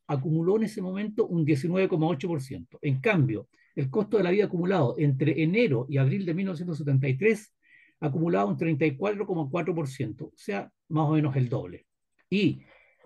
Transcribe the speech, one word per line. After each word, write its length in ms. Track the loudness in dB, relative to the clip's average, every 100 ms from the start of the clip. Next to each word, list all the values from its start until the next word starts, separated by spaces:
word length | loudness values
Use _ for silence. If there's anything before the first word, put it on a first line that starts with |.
| -6
acumuló 500 | -4 0 0 2 2
en 60 |
ese 180 | 0 -4
momento 440 | -6 -6 -4 -2 -2
un 180 | 0 2
diecinueve 420 | 0 0 0 0
coma 200 | 2 0
ocho 200 | 0 -4
por 140 | -4
ciento. 360 | -6 -12 -14 -8
En 180 | -2 0
cambio, 480 | 2 2 2 0 -8 _ _
el 160 | -6 -2
costo 280 | -2 2 2
de 60 |
la 80 | 4
vida 160 | 2 2
acumulado 480 | 0 0 2 2 2
entre 440 | 0 2 2 2
enero 440 | 2 2 2 2 0
y 100 | 0
abril 280 | 2 0 -2
de 80 |
mil 140 | -2 -4
novecientos 300 | -4 -6 -6
setenta 300 | 0 0 2
y 100 | 2
tres 360 | 4 2 -2 _ _ _ _ _
acumulaba 440 | -4 -2 0 2 0
un 120 | 0
treinta 280 | 0 2 0
y 120 | 0
cuatro 280 | -2 -2 -4
coma 220 | -4 -2
cuatro 240 | -4 -2
por 140 | -4 -4
ciento, 380 | -6 -8 -8 -14
o 80 | -14
sea, 340 | -8 -8 -8 _ -4
más 180 | 0 2
o 60 |
menos 220 | 2 2 2
el 140 | 0
doble. 380 | -2 -6 -14 _ _ _ _ _
Y 320 | 2 2 0 -8 _ _ _